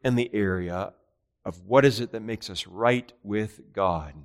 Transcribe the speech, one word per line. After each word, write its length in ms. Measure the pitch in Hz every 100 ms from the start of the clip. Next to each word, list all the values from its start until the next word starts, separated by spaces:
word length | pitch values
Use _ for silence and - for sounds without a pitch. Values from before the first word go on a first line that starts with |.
in 120 | 131 123
the 140 | 123
area 600 | 104 101 92 90 87 98 _ _ _ _ _
of 220 | 98 87 90
what 200 | 127 139
is 140 | 110
it 120 | 120
that 100 | 113
makes 280 | 110 110 -
us 180 | 90 -
right 460 | 90 117 123 123 _
with 500 | 101 104 107 - -
God. 400 | - 95 82 76 76